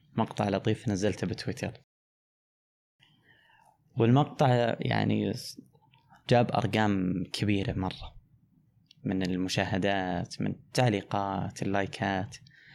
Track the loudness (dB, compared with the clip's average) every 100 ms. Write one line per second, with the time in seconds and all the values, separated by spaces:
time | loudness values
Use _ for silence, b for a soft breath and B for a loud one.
0 | _ -2 -2 0 0 0 0 0 0 0
1 | 0 0 -4 -6 -6 -6 -6 -8 _ _
2 | _ _ _ _ _ _ _ _ _ _
3 | b b b b b b b b _ 2
4 | 6 6 4 2 4 4 2 0 0 0
5 | 2 2 0 -4 -8 -16 -20 _ _ _
6 | b b 2 4 4 2 0 2 2 2
7 | 0 -2 -4 -2 0 0 0 -2 -4 -6
8 | -12 -18 -20 _ _ _ _ _ _ _
9 | -4 -2 0 -2 -2 0 0 0 0 0
10 | -2 -4 -4 -4 -4 -6 -6 0 2 2
11 | -2 -4 -2 -2 -4 -4 -2 -2 -2 -2
12 | -2 -2 -4 -10 -20 B B